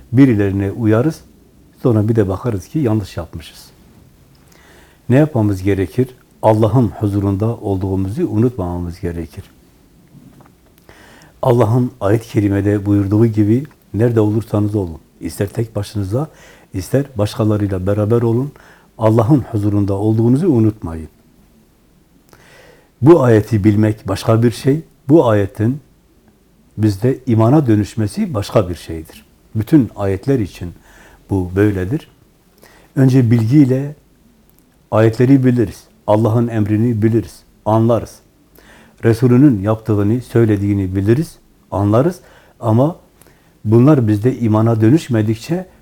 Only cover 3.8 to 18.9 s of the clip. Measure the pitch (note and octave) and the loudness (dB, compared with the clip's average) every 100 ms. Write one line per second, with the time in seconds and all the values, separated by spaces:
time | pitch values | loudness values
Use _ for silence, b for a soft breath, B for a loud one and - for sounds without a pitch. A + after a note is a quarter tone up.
3.8 | _ _ _ _ _ _ b b b b | _ _ _ _ _ _ b b b b
4.8 | b b - B2 D3+ A#2 G#2 F#2+ F#2 F#2+ | b b 0 2 2 0 -2 -2 -2 -2
5.8 | F#2 - B2+ - _ _ G#2+ G#2+ A2 A2+ | -2 -4 -4 -6 _ _ 0 2 2 2
6.8 | A2 - G#2 G2+ G2 G2 A2 A#2 G#2 F#2+ | 0 -2 -4 -2 -2 -2 -4 -4 -6 -4
7.8 | F#2+ F#2+ F#2+ A#2+ F3+ G#2+ B2 A#2+ F2+ F2 | -4 -4 -4 -4 -4 0 -2 -2 -6 -8
8.8 | F2 E2+ F2 E2+ D#2+ - - _ _ _ | -8 -10 -10 -8 -12 -16 -20 _ _ _
9.8 | _ _ _ - - - - _ _ _ | _ _ _ -20 -20 -20 -20 _ _ _
10.8 | B B B B B _ - A#2+ G#2+ B2 | B B B B B _ 0 2 2 0
11.8 | B2 - G2 A2+ - - G2+ G2 G2 G#2 | -2 -4 -2 -2 -2 -2 0 0 0 -2
12.8 | G2+ G2+ G2 G#2+ A#2 G#2+ G#2 A#2 D#3 _ | 0 0 0 2 2 2 0 0 -2 _
13.8 | _ G2 A#2+ A2+ G#2+ G#2+ A2 G#2+ G#2 G#2 | _ -2 0 2 0 -2 -4 -4 -2 -2
14.8 | F2+ D2+ - _ - - G2+ - A2+ - | -6 -10 -20 _ -12 -8 -6 -6 -8 -8
15.8 | G2+ G#2 F#2+ A2+ D#3 B B B B G2 | -10 -8 -6 -6 -6 B B B B -12
16.8 | F2 C3 C#3+ - G#2 - G#2+ G#2 G2+ F#2+ | -4 -4 -4 -4 -4 -2 -2 0 -2 -4
17.8 | F#2 G#2 G#2 A#2 A#2+ A#2 C#3+ b b b | -4 -2 0 0 0 -2 -4 b b b
18.8 | b | b